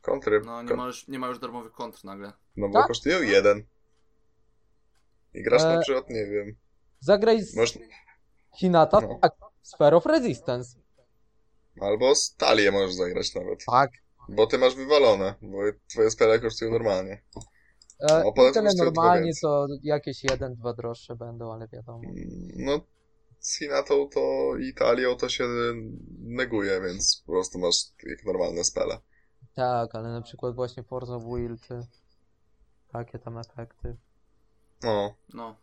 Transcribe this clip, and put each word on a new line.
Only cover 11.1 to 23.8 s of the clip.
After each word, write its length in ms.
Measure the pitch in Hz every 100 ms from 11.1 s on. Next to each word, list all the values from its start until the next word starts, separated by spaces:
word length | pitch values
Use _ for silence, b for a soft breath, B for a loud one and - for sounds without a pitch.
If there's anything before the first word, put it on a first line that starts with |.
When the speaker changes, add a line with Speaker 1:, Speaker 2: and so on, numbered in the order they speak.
| _ _ _ _ _ _ -
Speaker 1:
Albo 340 | 98 107 127
z 200 | 147 - _
Talię 360 | 147 - 101
możesz 220 | 98 95
zagrać 400 | 92 90 92 95
nawet. 300 | - 90 - -
Speaker 3:
Tak. 200 | 120 139 _ _ _ -
Speaker 1:
Bo 180 | 101 110
ty 120 | 127
masz 160 | 127
wywalone, 600 | 127 135 151 127 98 95 98
bo 160 | 104 98 101 107 _
twoje 220 | - 110
spele 280 | - 113 113
kosztują 300 | 113 - 117
normalnie. 520 | 117 113 95 95 101 _ - - _ _ _ _ -
Speaker 3:
E, 220 | 147 160
Speaker 1:
No, 80 | -
potem 180 | - 127
Speaker 3:
i 20 |
tyle 120 | 220
Speaker 1:
kosztują 80 | 208 185
trochę 80 |
Speaker 3:
normalnie, 400 | 170 160 170 180
Speaker 1:
więcej. 160 | 165 156
Speaker 3:
to 240 | 156 143 143 139
jakieś 420 | 139 147 147 131
jeden, 300 | 143 127 131
dwa 180 | 120 117
droższe 440 | 113 117 117 - 120
będą, 360 | 117 117 113
ale 160 | 113 113
wiadomo. 320 | 123 120 117
Speaker 1:
Mm, 440 | 117 90 120 120 - -
no, 240 | 131 147 - _ _ _ _ _
z 180 | - -
Hinatą 500 | 147 139